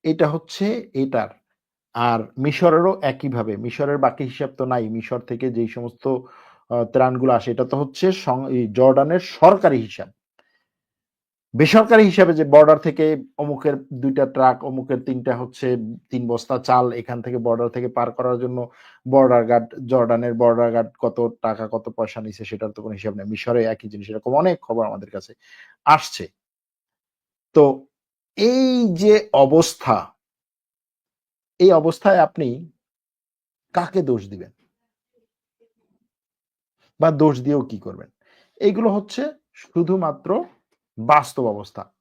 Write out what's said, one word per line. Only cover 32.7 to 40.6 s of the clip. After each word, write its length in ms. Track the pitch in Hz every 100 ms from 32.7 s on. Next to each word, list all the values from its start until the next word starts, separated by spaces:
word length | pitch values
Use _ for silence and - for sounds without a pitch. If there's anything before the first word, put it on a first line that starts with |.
| _ _ _ _ _ _ _ _ _ _
কাকে 280 | - 175 196
দোষ 280 | 139 120 98
দিবেন 220 | 98 - _ _ _ _ _ _ 494 _ _ _ _ 466 440 440 _ _ _ _ _ _ _ _ _ _ _
বা 120 | 160
দোষ 300 | 147 156 127
দিয়েও 200 | 127 147
কি 160 | 131 107
করবেন? 300 | - 92 - _ _ _ _ _
এইগুলো 340 | 202 190 226
হচ্ছে 340 | 202 208 - 285 302 _
শুধুমাত্র 920 | - - 175 170 190 160 147 - 220 349 _